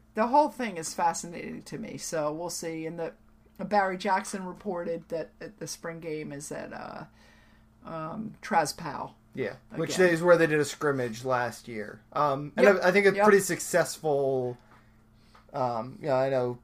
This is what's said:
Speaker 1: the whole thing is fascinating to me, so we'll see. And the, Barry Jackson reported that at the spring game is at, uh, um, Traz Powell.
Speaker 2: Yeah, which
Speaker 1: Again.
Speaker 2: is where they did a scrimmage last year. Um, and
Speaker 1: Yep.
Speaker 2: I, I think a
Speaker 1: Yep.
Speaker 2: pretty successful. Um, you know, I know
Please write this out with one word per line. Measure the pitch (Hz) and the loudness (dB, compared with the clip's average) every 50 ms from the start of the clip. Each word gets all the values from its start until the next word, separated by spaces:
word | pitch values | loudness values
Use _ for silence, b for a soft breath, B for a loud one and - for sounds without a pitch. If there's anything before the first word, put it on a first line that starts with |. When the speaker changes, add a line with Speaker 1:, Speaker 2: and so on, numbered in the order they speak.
| _ _ - | _ _ -2
Speaker 1:
the | 220 220 | 0 0
whole | 233 254 294 302 285 | 4 6 4 4 4
thing | - - 254 220 180 | 2 -4 -6 -6 -6
is | 165 160 - - | -8 -8 -8 -4
fascinating | - 170 170 170 - - 170 175 - - - - - 151 | 0 0 0 0 -2 -6 -10 -12 -12 -12 -12 -12 -12 -12
to | - 156 143 | -12 -10 -10
me, | - - - | -10 -10 -10
so | 139 - - - 160 147 151 | -12 -10 -6 -4 -2 -2 -2
we'll | 151 160 175 170 | -4 -4 -6 -8
see. | 170 - - 165 165 160 160 | -8 -6 -8 -6 -6 -6 -8
And | 160 170 165 | -8 -6 -6
the, | 165 160 - - _ _ _ _ _ _ _ - | -8 -8 -10 -12 _ _ _ _ _ _ _ -10
Barry | 196 - 208 208 196 190 185 | -4 0 2 4 4 2 0
Jackson | 185 - 208 185 196 208 - - 196 185 | -2 0 0 0 0 0 -2 -8 -8 -8
reported | 180 175 - - 202 185 175 175 170 170 165 - - | -8 -10 -10 -8 -6 -6 -4 -4 -6 -6 -8 -8 -8
that | 170 160 156 - _ - | -6 -6 -8 -8 _ -16
at | 160 160 - - | -18 -16 -14 -12
the | 165 | -12
spring | 151 - - - 170 165 165 | -12 -12 -10 -10 -12 -12 -10
game | 165 160 156 156 151 151 | -8 -8 -8 -8 -8 -8
is | 143 143 143 - 151 | -10 -12 -10 -10 -10
at, | - - - - | -10 -10 -10 -12
uh, | - - - - - 156 - b b b b b b b b b b b b _ _ - 160 | -12 -12 -12 -12 -14 -14 -16 b b b b b b b b b b b b _ _ -16 -12
um, | 165 160 156 160 - - - - 151 - - | -10 -10 -8 -8 -8 -8 -10 -10 -12 -12 -6
Traz | - 214 170 151 143 - | 0 2 2 2 2 -2
Powell. | - 170 156 127 - - 135 - _ _ _ - | -6 -8 -10 -8 -8 -10 -12 -14 _ _ _ -8
Speaker 2:
Yeah, | - 123 98 - - _ - - | -6 -6 -6 -6 -10 _ -12 -6
which | 156 165 151 - | -6 -4 -2 2
Speaker 1:
Again. | 185 185 180 | 4 4 6
Speaker 2:
is | 170 160 175 | 4 4 6
where | 180 175 | 6 8
they | 165 165 | 8 6
did | 156 151 151 | 4 4 2
a | 147 | 0
scrimmage | 139 - - 151 147 139 131 123 120 110 117 127 | 0 -2 -2 -2 0 0 0 -2 -4 -6 -6 -2
last | 131 127 123 123 117 110 - - 123 | 0 0 0 0 -2 -6 -10 -14 -12
year. | 117 107 104 107 - - - - - | -10 -10 -10 -10 -12 -18 -14 -6 -2
Um, | 151 147 147 135 139 147 147 - | 0 2 2 0 -2 -4 -6 0
and | 220 - | 6 8
Speaker 1:
Yep. | 202 196 180 - | 8 8 8 6
Speaker 2:
I, | 180 | 4
I | |
think | 180 202 196 | 6 6 6
a | 196 190 | 6 6
Speaker 1:
Yep. | 196 208 | 6 6
Speaker 2:
pretty | 214 202 196 | 8 8 6
successful. | 190 - 175 - - - - 175 151 - - - - 156 143 139 139 135 135 127 127 123 123 - b b b b b b b b b b _ b b b b b b b - | 6 2 -4 -4 -2 0 2 2 2 2 -2 -6 -2 0 0 2 2 2 0 0 -2 -2 -6 -8 b b b b b b b b b b _ b b b b b b b -6
Um, | 147 127 123 120 113 113 127 131 - - | -2 -2 -2 -2 -4 -6 -8 -10 -8 -2
you | 156 | 0
know, | 131 | 2
I | 131 131 135 | 2 2 2
know | 135 127 123 123 123 120 | 2 0 0 0 -4 -6